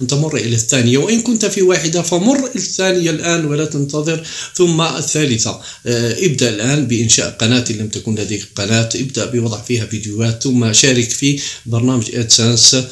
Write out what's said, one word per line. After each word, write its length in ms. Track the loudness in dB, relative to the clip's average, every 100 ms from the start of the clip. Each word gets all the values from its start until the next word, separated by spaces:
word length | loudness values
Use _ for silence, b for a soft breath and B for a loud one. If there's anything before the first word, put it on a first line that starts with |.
أن 60 | -2
تمر 280 | 0 0 -2
إلى 200 | 0 0
الثانية، 420 | 2 2 4 4
وإن 240 | 4 2
كنت 240 | 2 0 0
في 160 | 2
واحدة 400 | 4 4 0 -2
فمر 480 | 0 2 2 2 0 -6
الثانية 540 | -6 -2 0 2 0
الآن 360 | -2 0 0 0
ولا 200 | -2 -2
تنتظر، 600 | -2 -2 -2 -2 -4 -6 B B 0
ثم 260 | 2 2
الثالثة. 800 | 0 -2 -2 0 0 0 -2 -6 B B -2
آه، 400 | 0 0 0 0
ابدأ 240 | 2 0
الآن 380 | 0 0 0 0
بإنشاء 500 | 0 2 2 0 -2
قناة، 240 | 2 2 0
إن 60 | -4
لم 120 | -6
تكن 280 | -6 -4 -4
لديك 220 | -4 -6 -8 -8
قناة 340 | 0 2 2 -2
ابدأ 300 | -4 -4 -2
بوضع 360 | -2 -2 -4
فيها 240 | -4 -4 -4
فيديوهات، 580 | -6 -6 -2 -2 0
ثم 300 | 0 2 2
شارك 360 | 4 4 4 0
في 300 | 0 0 0 B B -4
برنامج 380 | 0 2 0 -2
AdSense. 640 | -4 0 2 4 4 4 2 -2